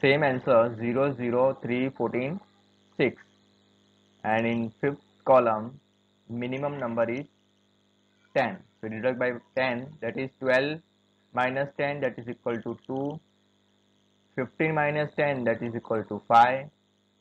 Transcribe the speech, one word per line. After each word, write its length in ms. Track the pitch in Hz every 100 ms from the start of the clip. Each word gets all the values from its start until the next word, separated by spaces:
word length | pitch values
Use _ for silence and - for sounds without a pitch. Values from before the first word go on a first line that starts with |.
same 220 | 139 143
answer, 520 | 143 127 139 117 117 110
zero, 360 | 117 127 143 123
zero, 420 | 120 120 131 135
three, 280 | 117 123 131
fourteen, 500 | - 117 120 131 190 - _ _ _ _ -
six. 240 | 131 - - _ _ _ _ _ _ _ _ _
And 240 | 107 110 117
in 260 | 117 113 -
fifth 160 | 143 143 _ _ -
column, 540 | 131 120 107 113 139 _ _ _ _ -
minimum 520 | 120 123 135 143 143
number 280 | 120 117 117
is 160 | 123 151 _ _ _ _ _ _ _ _ _ _ 143
ten. 220 | 117 92 - -
So 60 | 110
deduct 320 | 110 123 123
by 140 | 123 120 _ -
ten, 380 | 131 120 135 -
that 160 | 113 -
is 140 | 131 -
twelve 400 | 131 127 143 156 _ _ _ _ _
minus 360 | 120 127 131 139 -
ten, 240 | 143 143
that 160 | 131 110
is 100 | 117
equal 320 | - 123 117
to 140 | 117 113 -
two. 320 | 131 143 156 _ _ _ _ _ _ _ _ _ _ _ -
Fifteen 380 | 123 - 160
minus 400 | 156 147 151 147
ten, 300 | - 147 135
that 180 | 117 117
is 140 | 120 117
equal 280 | - 110 107
to 140 | 104 -
five. 380 | 120 120 135 143 _ _ _ _ _